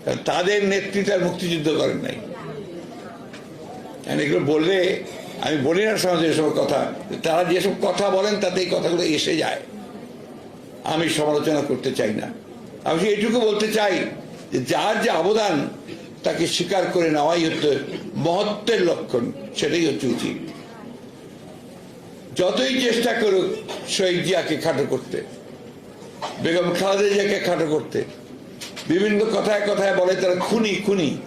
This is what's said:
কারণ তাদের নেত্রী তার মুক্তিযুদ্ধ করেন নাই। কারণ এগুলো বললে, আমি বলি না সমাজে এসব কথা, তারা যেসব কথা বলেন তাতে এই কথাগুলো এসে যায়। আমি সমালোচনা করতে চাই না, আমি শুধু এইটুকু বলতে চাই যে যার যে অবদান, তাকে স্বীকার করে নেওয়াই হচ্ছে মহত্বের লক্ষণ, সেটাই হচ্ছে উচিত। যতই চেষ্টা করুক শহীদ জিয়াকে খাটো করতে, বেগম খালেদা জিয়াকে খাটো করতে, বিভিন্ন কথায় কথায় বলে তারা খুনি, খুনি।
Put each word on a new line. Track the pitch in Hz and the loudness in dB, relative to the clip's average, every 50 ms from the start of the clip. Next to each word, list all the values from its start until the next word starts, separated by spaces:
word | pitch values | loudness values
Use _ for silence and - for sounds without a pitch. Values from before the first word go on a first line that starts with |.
| - | -2
কারণ | 139 131 123 - | -2 -2 0 0
তাদের | 156 139 160 180 190 208 208 202 | 0 0 2 2 2 2 4 4
নেত্রী | 190 196 196 180 - - 202 | 2 2 0 0 0 -2 0
তার | 190 196 202 180 | 2 2 2 2
মুক্তিযুদ্ধ | 175 175 175 175 185 170 170 160 147 160 | 2 0 0 -2 -2 -2 -2 0 2 2
করেন | 147 135 139 131 - | 2 2 2 0 0
নাই। | - - - - - - - - - - - - - - - - 175 - - - - - - - - - - - - - - - - - - - - - - - - - | -2 -4 -6 -6 -8 -10 -10 -10 -10 -10 -10 -10 -10 -12 -12 -12 -12 -12 -14 -14 -14 -14 -14 -14 -16 -16 -16 -16 -16 -16 -16 -16 -14 -14 -14 -14 -14 -14 -14 -14 -12 -6
কারণ | - 143 151 | -2 -2 0
এগুলো | 151 143 165 175 | 2 2 2 2
বললে, | - 135 156 156 156 175 196 185 175 185 - - - - - - - - - - | 4 4 4 4 4 4 4 4 4 2 0 -2 -4 -10 -12 -12 -12 -12 -8 -4
আমি | - 127 156 | -2 0 0
বলি | 151 127 147 170 185 214 | 2 2 2 4 4 4
না | 220 214 | 2 2
সমাজে | 185 160 185 180 165 165 | 2 2 2 2 4 4
এসব | 160 139 156 151 147 - - - | 4 4 4 2 2 2 2 2
কথা, | - 147 131 120 - - - - - - - | 2 2 0 0 -2 -4 -8 -8 -8 -8 -2
তারা | - 165 156 170 180 | 0 2 2 4 4
যেসব | 170 175 180 170 202 180 - | 4 2 2 2 0 0 2
কথা | - 190 180 185 202 202 | 0 0 2 2 2 4
বলেন | 180 190 190 208 208 196 | 4 4 4 2 2 2
তাতে | 202 185 180 190 | 0 0 2 0
এই | 185 175 | 0 2
কথাগুলো | 180 175 156 165 170 170 | 0 0 2 2 2 2
এসে | 175 160 151 151 - - 170 | 2 2 2 2 2 0 2
যায়। | 156 139 113 110 - - - - - - - - - - - - - - - - - - - - - - - - - - | 2 0 0 -2 -4 -8 -10 -14 -14 -14 -14 -14 -14 -14 -16 -16 -16 -16 -16 -16 -16 -16 -18 -18 -18 -18 -18 -16 -10 -6
আমি | - 156 156 165 156 | -2 -2 0 0 0
সমালোচনা | - 151 151 151 151 147 - 160 151 143 | 2 2 2 2 2 2 2 2 2 2
করতে | 143 - 131 120 - 135 | 2 0 -2 -2 -2 -2
চাই | 127 - 117 110 | 0 0 0 0
না, | 107 107 - - - - - - - - - - - - - | 0 -4 -6 -8 -10 -12 -16 -16 -16 -16 -16 -16 -16 -6 -2
আমি | - 156 165 | 0 0 2
শুধু | 185 220 | 2 2
এইটুকু | 202 202 208 233 220 247 | 2 2 2 2 2 4
বলতে | 226 214 208 208 214 214 | 4 2 2 2 0 2
চাই | - 220 208 202 180 143 117 - - - - - - - - - | 2 2 2 2 2 0 -2 -4 -6 -10 -14 -14 -16 -16 -12 -4
যে | - 131 127 | -4 -2 0
যার | 117 175 151 165 202 226 214 | 2 0 2 2 2 2 2
যে | 190 - | 2 2
অবদান, | - 160 165 190 220 226 214 202 165 139 139 127 - - - - - - - - - - | 2 4 4 4 4 4 4 2 2 0 0 -2 -8 -12 -14 -14 -14 -14 -14 -16 -16 -4
তাকে | - - 151 - 170 | -4 -2 0 0 0
স্বীকার | - - - 175 175 196 190 175 | 0 0 0 0 2 2 0 0
করে | 180 180 180 170 160 | 2 2 2 4 4
নেওয়াই | 151 147 143 156 175 175 165 | 4 4 4 4 4 4 2
হচ্ছে | 160 - - 151 147 135 - - - - - - - - | 2 0 2 2 2 2 2 0 -6 -8 -8 -10 -6 -4
মহত্বের | 135 139 165 170 190 208 202 208 202 - 233 226 196 | 0 0 2 2 2 0 0 -2 -2 0 2 2 4
লক্ষণ, | 180 170 - - 117 - - 120 120 - - - - - - | 4 2 2 0 -2 -2 0 0 0 -2 -6 -8 -12 -10 -4
সেটাই | - 165 147 151 175 165 | -2 0 0 2 2 2
হচ্ছে | 143 127 - 139 | 2 0 0 0
উচিত। | 123 117 - - 104 - - - - - - - - - - - - - - - - - - - - - - - - - - - - - - - - - - - - - - - - 123 | 0 0 0 -2 -4 -4 -6 -10 -12 -12 -14 -16 -16 -16 -16 -16 -16 -16 -16 -18 -18 -18 -18 -18 -18 -18 -18 -18 -18 -18 -18 -18 -18 -18 -18 -18 -18 -18 -18 -18 -18 -18 -18 -16 -6 0
যতই | - 180 185 196 - 262 269 262 262 | 2 2 2 4 2 0 2 2 2
চেষ্টা | 254 240 220 233 233 240 | 2 2 2 2 2 2
করুক | 220 - 226 208 185 185 160 - - - - - - - - - | 2 2 2 4 4 4 2 0 -2 -6 -6 -10 -10 -10 -6 -6
শহীদ | - - 190 185 175 175 143 | 0 2 2 2 2 2 2
জিয়াকে | 160 185 170 147 - 156 | 2 0 0 2 0 -2
খাটো | 135 - 165 147 131 139 123 | 0 0 0 2 2 2 0
করতে, | 135 123 - - - - - - - - - - - - - - - - - - - - - - - - - - - - | 0 -2 -2 -6 -6 -6 -6 -8 -14 -16 -16 -16 -16 -16 -16 -18 -18 -18 -18 -18 -18 -18 -18 -18 -12 -10 -10 -8 -6 -2
বেগম | 131 165 165 180 175 175 175 | 0 2 2 4 2 2 2
খালেদা | 175 185 190 196 196 208 202 202 | 2 2 2 4 4 4 4 4
জিয়াকে | 202 202 202 202 196 | 4 2 2 0 0
খাটো | - 175 175 156 165 | 2 0 2 2 2
করতে, | 151 151 147 - - - - - - - - - - - - - - - - - - - - - - | 2 2 0 -2 -2 -4 -4 -4 -4 -10 -16 -16 -16 -16 -16 -16 -18 -14 -14 -14 -12 -12 -12 -2 0
বিভিন্ন | 156 185 202 214 208 202 220 | 2 4 4 4 4 4 2
কথায় | 214 - 196 - 208 214 202 208 202 202 | 2 2 2 2 2 2 2 2 2 2
কথায় | 196 196 196 185 | 2 2 2 4
বলে | 180 180 185 185 | 4 4 4 4
তারা | 180 190 180 180 | 4 4 2 2
খুনি, | 180 175 - 208 226 220 208 185 | 2 2 2 2 2 4 2 2
খুনি। | - - 196 202 190 160 123 90 71 - | 0 2 2 2 4 2 0 0 -4 -8